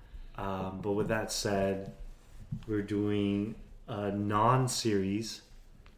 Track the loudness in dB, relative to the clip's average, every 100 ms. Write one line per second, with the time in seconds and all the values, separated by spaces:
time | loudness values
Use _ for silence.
0 | -16 -14 -12 -8 -4 -4 -4 -4 0 2
1 | 2 0 -2 -2 0 2 2 0 -4 -10
2 | -14 -14 -18 -18 -10 -8 -2 -2 0 0
3 | 2 2 2 2 0 -4 -14 -16 -8 -4
4 | -2 0 2 4 6 6 4 0 2 2
5 | 2 0 -2 -10 -16 -20 -20 -20 -20